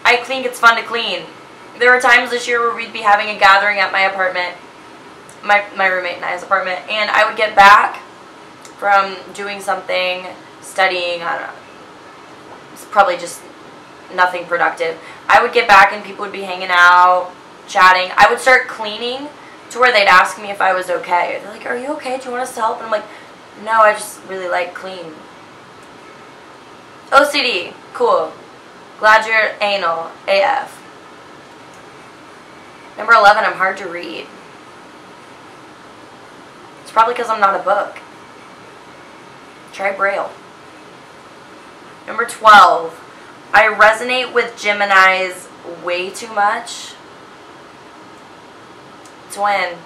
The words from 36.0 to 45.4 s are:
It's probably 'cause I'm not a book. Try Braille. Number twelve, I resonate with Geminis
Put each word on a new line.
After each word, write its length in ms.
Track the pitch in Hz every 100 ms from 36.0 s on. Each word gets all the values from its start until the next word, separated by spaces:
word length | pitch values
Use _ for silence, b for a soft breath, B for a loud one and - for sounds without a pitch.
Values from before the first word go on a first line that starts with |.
| - - - - - - - -
It's 100 | -
probably 240 | 220 226 240
'cause 140 | 226
I'm 100 | 214
not 200 | 196 185
a 40 |
book. 360 | 175 202 196 - - - - - - - - - - - - - - - - - -
Try 200 | - 196
Braille. 400 | 196 196 190 - - - - - - - - - - - - - - - - - - -
Number 200 | 202 233
twelve, 720 | - 220 208 180 - - - - - - - -
I 100 | -
resonate 720 | 220 208 214 220 240 254 247
with 220 | 240 240 -
Geminis 920 | 208 208 202 190 190 185 185 180